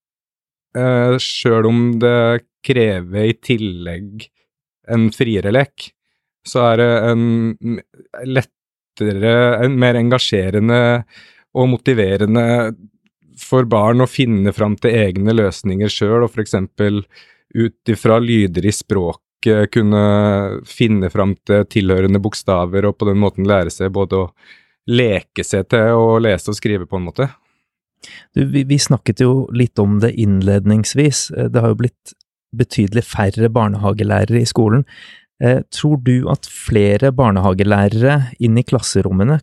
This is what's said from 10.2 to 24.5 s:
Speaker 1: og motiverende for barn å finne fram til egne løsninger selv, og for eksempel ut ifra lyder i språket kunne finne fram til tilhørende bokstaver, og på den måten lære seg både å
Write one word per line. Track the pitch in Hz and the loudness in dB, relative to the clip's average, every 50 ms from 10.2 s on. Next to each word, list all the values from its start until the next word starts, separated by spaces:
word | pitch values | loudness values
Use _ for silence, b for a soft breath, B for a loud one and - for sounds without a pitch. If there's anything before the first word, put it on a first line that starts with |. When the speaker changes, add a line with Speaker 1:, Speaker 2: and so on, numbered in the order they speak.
| - - - 98 92 95 95 104 107 117 120 123 120 120 120 120 113 b b b b b b b b b - | -2 -2 -2 -2 -2 0 0 0 2 2 2 2 2 2 0 -2 -4 b b b b b b b b b -2
Speaker 1:
og | 135 127 131 | 0 0 0
motiverende | 123 113 - - 131 113 101 92 98 98 104 104 110 120 117 117 120 120 117 110 110 - 90 - _ _ _ _ _ _ _ _ _ - | 0 0 0 0 0 2 2 0 0 0 0 2 2 2 2 2 0 0 0 -2 -6 -10 -16 -20 _ _ _ _ _ _ _ _ _ -20
for | - - - 131 127 113 | -6 -2 0 0 2 2
barn | 113 107 104 110 120 123 127 | 2 2 2 2 2 2 2
å | 123 | 0
finne | - - 135 120 113 98 98 101 95 | 0 -2 -2 0 0 0 0 0 0
fram | - 107 104 104 - | 0 -2 -2 -2 0
til | - 123 113 | 0 0 2
egne | 113 107 98 90 95 98 110 113 | 2 0 0 0 -2 0 0 2
løsninger | 113 107 95 85 - - 101 92 95 104 104 - | 2 0 0 -2 -4 -6 -4 -2 -2 -2 -4 -2
selv, | - 107 101 110 120 120 | -2 -2 0 2 2 0
og | 110 - | 0 -2
for | 117 107 | -6 -6
eksempel | - - 101 95 - _ - 104 104 104 104 95 b b b b b b b b b - | -4 -4 -4 -4 -6 _ -4 -2 -2 -2 -4 -6 b b b b b b b b b -4
ut | 113 117 113 - _ _ - 107 | -2 -2 -2 -4 _ _ -4 -4
ifra | - - 113 110 117 120 | 0 2 2 2 2 2
lyder | 117 117 110 101 92 85 90 87 104 | 2 2 2 2 2 0 0 -2 -2
i | 104 | -2
språket | - - - 104 98 87 85 82 - _ _ _ _ - 113 107 107 104 101 - | -2 -4 -4 -2 -2 -2 -2 -4 -8 _ _ _ _ 0 2 2 2 2 0 0
kunne | 120 107 104 104 104 104 104 101 104 104 104 101 101 101 98 101 - - - | 0 2 2 2 2 2 2 2 2 2 2 0 0 -2 -4 -8 -10 -12 -14
finne | - - 127 110 110 101 92 90 | -4 -2 0 2 2 0 0 -2
fram | - 107 95 98 95 - _ - | -2 0 -2 -2 -2 -4 _ 0
til | 101 104 101 - - | 0 0 0 0 -2
tilhørende | 110 98 92 95 92 95 98 98 101 98 | -2 0 2 2 2 2 2 2 0 0
bokstaver, | 107 - - - - 95 87 90 90 92 98 98 | -2 -6 -6 -4 -2 0 0 0 -2 -2 -2 -2
og | 104 98 - | -2 -2 -2
på | 107 101 | -2 0
den | 98 101 104 | 0 2 0
måten | 98 - - 95 101 | 0 0 -2 0 0
lære | 104 95 87 82 - | 2 0 0 -2 -4
seg | - 95 95 95 | -4 -6 -4 -2
både | 98 98 87 - 95 92 | -2 -2 -2 -2 -2 -4
å | 85 b b b b | -4 b b b b